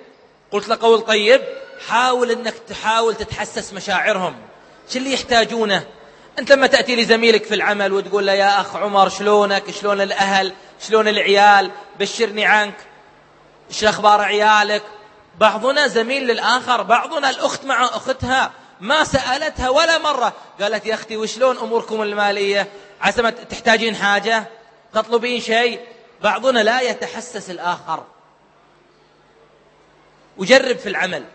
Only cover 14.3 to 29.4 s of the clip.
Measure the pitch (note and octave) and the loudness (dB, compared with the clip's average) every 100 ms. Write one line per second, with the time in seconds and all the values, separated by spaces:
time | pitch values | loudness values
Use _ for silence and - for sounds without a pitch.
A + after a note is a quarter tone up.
14.3 | G#3 G#3+ G#3+ G#3 G#3 - - - - _ | 2 4 4 2 -2 -6 -20 -20 -20 _
15.3 | E3+ G#3 G3+ B3 C#4+ C4+ G#3+ A3+ C#4 B3 | 2 2 2 0 0 0 0 -2 -2 -2
16.3 | A3+ G#3 B3 A#3+ A#3 F#3+ A#3 C4+ D#4+ C4+ | 0 0 0 0 -2 2 0 0 -2 -2
17.3 | B3+ D#4+ - C4+ A#3+ B3 G#3+ - C4 B3 | -2 -4 -4 -4 0 0 -2 -6 -6 -2
18.3 | C4 G#3 - - - G3+ D#4 - C4+ B3+ | 0 -2 -6 -20 -10 -2 0 0 -2 -2
19.3 | C#4 D#4 C#4+ B3+ C#4 E4 D#4+ D4+ C4+ G#3+ | -4 -4 -4 0 2 2 0 0 -2 -2
20.3 | - - - G3+ G#3+ G#3+ A3 - A3 G#3+ | -4 -16 -6 -4 -4 -4 -6 -6 -6 -6
21.3 | A3 B3+ B3 A3+ A3+ A3+ A3 G#3 G#3 G3+ | 0 0 0 -2 -4 -4 -4 -4 -2 -2
22.3 | G3+ G3+ G3+ G3 - - - F#3+ A3+ A3+ | 0 -2 -2 -4 -10 -20 -4 -2 0 -2
23.3 | A#3 - - A#3 A3+ A3+ F#3+ G3+ G3+ G3+ | -2 -12 -4 2 2 0 -2 0 0 0
24.3 | A3+ G3 - - _ _ G#3+ A3 A#3 B3 | -2 -4 -16 -20 _ _ -4 0 -2 -2
25.3 | A#3+ A3 A3+ A#3+ G#3+ - - - - G#3 | -4 -2 0 0 -4 -16 -20 -20 -4 -2
26.3 | G#3 C4 A#3+ G#3+ B3+ B3 G#3 G#3 A3+ - | 0 2 2 2 2 -2 -4 -8 -12 -12
27.3 | G3+ F#3 E3+ F3 D#3+ E3 D3+ - _ _ | -12 -12 -8 -6 -6 -6 -10 -10 _ _
28.3 | _ _ _ _ _ _ _ _ _ _ | _ _ _ _ _ _ _ _ _ _
29.3 | _ | _